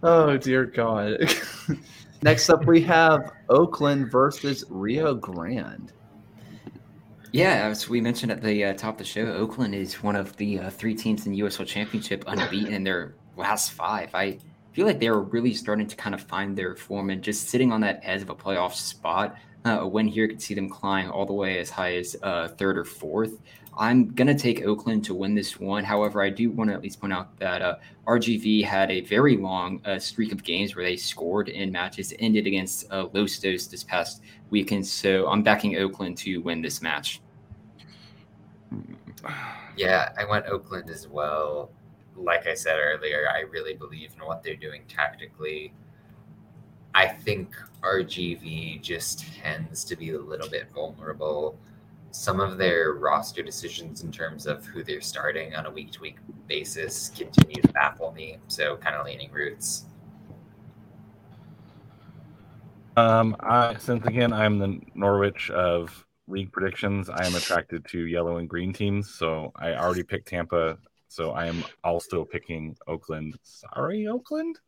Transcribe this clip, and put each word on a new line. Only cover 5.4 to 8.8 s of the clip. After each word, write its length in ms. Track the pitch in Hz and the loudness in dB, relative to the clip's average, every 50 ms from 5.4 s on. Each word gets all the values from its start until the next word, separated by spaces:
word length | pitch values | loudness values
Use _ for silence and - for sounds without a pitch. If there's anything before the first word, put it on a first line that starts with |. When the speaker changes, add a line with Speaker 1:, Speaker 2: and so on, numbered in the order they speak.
| 82 87 123 117 78 53 50 - - - - - - - - - - - - - - - - - - - - - - - - - - - - - - - - | -6 -4 -4 -4 -6 -6 -10 -14 -14 -16 -18 -20 -20 -20 -20 -20 -20 -20 -20 -20 -20 -20 -20 -18 -18 -18 -18 -18 -20 -20 -20 -20 -20 -20 -20 -20 -16 -2 4
Speaker 2:
Yeah, 340 | 139 175 190 160 110 104 | 6 6 6 6 6 4
as 220 | 107 107 107 - - | 2 0 -2 -4 0
we 120 | 117 120 | 2 2
mentioned 320 | 113 117 120 120 - 113 107 | 2 2 0 0 0 -2 -2
at 100 | 90 110 | 0 2
the, 220 | 107 104 104 101 | 2 4 4 2
uh, 80 | 98 98 | 0 0
top 220 | 95 | -2